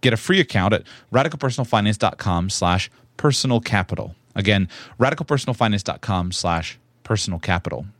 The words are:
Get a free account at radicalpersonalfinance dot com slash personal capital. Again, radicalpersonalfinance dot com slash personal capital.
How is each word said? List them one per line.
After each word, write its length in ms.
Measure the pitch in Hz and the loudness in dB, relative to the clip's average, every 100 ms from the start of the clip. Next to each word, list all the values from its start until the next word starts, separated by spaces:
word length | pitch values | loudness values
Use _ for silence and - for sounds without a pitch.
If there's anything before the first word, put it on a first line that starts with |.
Get 120 | 127 | 2
a 40 | 113 | 0
free 220 | - 190 | 2 2
account 340 | 156 - 92 104 | 2 2 4 2
at 80 | - - _ | -2 -20 _
radicalpersonalfinance 840 | 123 165 156 135 120 120 113 104 104 | 0 0 0 -4 -2 0 2 2 2
dot 220 | 104 - | 0 -2
com 320 | - 87 90 | -2 0 0
slash 400 | - 90 90 - _ _ _ | 0 0 0 -2 _ _ _
personal 420 | 151 135 135 120 | 0 2 2 0
capital. 540 | - 104 90 - - - _ - | 2 -2 -2 -6 -8 -12 _ -4
Again, 340 | 101 101 92 - - - | 2 2 0 -6 -20 0
radicalpersonalfinance 840 | 127 151 160 143 - 117 113 104 | 0 0 -2 -2 -2 0 2 0
dot 180 | - - | -2 -8
com 300 | - 95 87 | -2 -2 -2
slash 460 | 87 90 85 80 - _ _ | -2 -2 -2 -4 -12 _ _
personal 360 | - 110 - 85 | -4 -2 -2 -6
capital. 480 | - 87 - 60 92 - | -2 -2 -2 -8 -12 -16